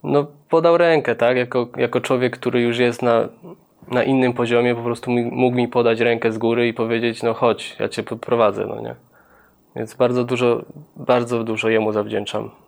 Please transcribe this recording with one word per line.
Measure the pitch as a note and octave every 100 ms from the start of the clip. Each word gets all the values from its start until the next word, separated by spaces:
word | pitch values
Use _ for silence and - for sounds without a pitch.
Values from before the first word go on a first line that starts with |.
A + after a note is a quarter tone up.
no, | B2+ C#3+ C#3+ - _
podał | E3 E3+ E3+
rękę, | E3+ D#3+ B2+ A2+
tak? | A#2 B2+
Jako, | B2 B2+ A#2+ -
jako | B2 B2+
człowiek, | - B2+ B2+ B2
który | - B2
już | A#2+ A#2
jest | B2 A#2
na, | B2 A#2 - - - - _ _ -
na | B2+
innym | C3+ C3+ B2+
poziomie, | B2 A#2 A#2+ B2 A#2+
po |
prostu | A#2 A#2 -
mi, | A#2+ A#2+
mógł | B2 B2+ B2
mi | A#2+
podać | B2 A#2 A2+
rękę | A#2 A#2 A2+
z | A2+
góry | A2+ A#2 A#2+
i |
powiedzieć: | A2+ A2+ A#2 A#2 A2
„No | A#2
chodź, | A2 A#2+ G#2 - -
ja | A2
cię | -
poprowadzę”, | A2 A2+ - A#2 G#2+ G2 G2+
no | A2
nie? | A2+ - _ _ _ _ _ _ _ -
Więc | A2+
bardzo | - B2 B2
dużo, | B2 B2 B2 A#2 - C#3+ D3 -
bardzo | - B2 A#2+ A#2+
dużo | A2+ A2 A2+
jemu | A2 G#2+
zawdzięczam. | G#2+ G#2 A2 G#2 G#2+ A2 -